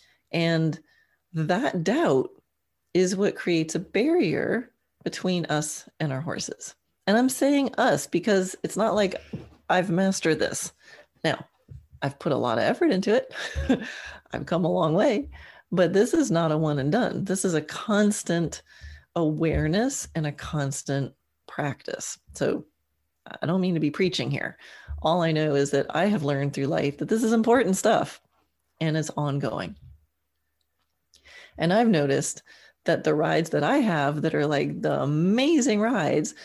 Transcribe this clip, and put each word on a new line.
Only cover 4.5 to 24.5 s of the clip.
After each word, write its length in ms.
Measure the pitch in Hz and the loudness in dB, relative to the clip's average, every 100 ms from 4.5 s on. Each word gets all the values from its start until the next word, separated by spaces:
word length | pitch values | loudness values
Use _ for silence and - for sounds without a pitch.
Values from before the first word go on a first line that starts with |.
| 220 247 _ _ _ | -2 -4 _ _ _
between 420 | 165 - 190 180 156 | -8 -4 -2 -2 0
us 440 | 151 147 - - _ | -2 -2 -8 -16 _
and 140 | 156 | -4
our 80 | 131 | -4
horses. 540 | 165 - - - - - _ _ - | -6 -6 -8 -12 -16 -20 _ _ 0
And 100 | 214 | 2
I'm 120 | 262 | 2
saying 440 | - 277 285 262 - | 2 2 4 2 2
us 260 | 240 147 - | 2 2 0
because 500 | 175 220 196 185 - | -2 2 2 2 -4
it's 140 | 156 - | -6 -2
not 160 | 220 | 0
like 220 | 202 196 - - - - - - | 2 0 -2 -12 -14 -14 -20 0
I've 200 | 180 180 | 0 2
mastered 480 | 170 190 190 165 156 | 2 2 2 0 0
this. 340 | - - - - - - - _ | 0 -4 -10 -14 -20 -20 -20 _
Now, 240 | 160 - - _ _ - - - | -2 -2 -8 _ _ -20 -20 -6
I've 160 | 139 - | -6 -4
put 120 | 170 | -2
a 60 | 127 | 0
lot 220 | 120 113 | 0 2
of 40 | |
effort 280 | 107 247 339 | 0 2 2
into 240 | 190 202 233 | 2 2 0
it. 180 | - - - - 71 | 0 -10 -8 -6 0
<laughs> 200 | 262 - - - - _ | 0 -2 -12 -16 -18 _
I've 120 | - - | -10 -4
come 200 | 170 170 | -2 0
a 60 | |
long 220 | 180 160 | 2 2
way, 360 | 165 285 220 285 - - - _ | 2 2 0 -4 -14 -20 -20 _
but 220 | 175 170 | 2 4
this 200 | 190 240 | 4 4
is 180 | 330 247 | 2 2
not 200 | 165 165 | 2 2
a 60 | 156 | 2
one 220 | 156 147 | 2 0
and 120 | 139 | 0
done. 320 | 208 226 - | 0 0 -2
This 220 | 190 190 190 | -4 -2 0
is 80 | |
a 80 | 156 | 0
constant 1000 | 151 - - 208 208 208 - 170 156 - - - - - _ 175 | -2 -10 0 2 2 0 -2 0 0 -6 -16 -20 -18 -20 _ -2
awareness 920 | 156 151 160 147 151 185 254 - - 165 | 0 0 0 0 0 0 0 -4 -8 -4
and 120 | 151 | -4
a 40 | |
constant 800 | 147 - 151 139 135 - 139 131 - _ _ - | -6 -6 -4 -4 -4 -4 -4 -4 -8 _ _ -14
practice. 720 | - 143 - - - - - _ | -6 -6 -6 -10 -10 -10 -14 _
So 320 | - 139 147 - _ _ _ _ _ - - | -4 -2 -2 -8 _ _ _ _ _ -20 -8
I 40 | 143 | -2
don't 160 | 185 | 0
mean 140 | 185 170 | 0 0
to 40 | |
be 120 | 147 | -2
preaching 380 | 147 190 - 131 | 0 -2 0 -4
here. 280 | 139 - | -4 -6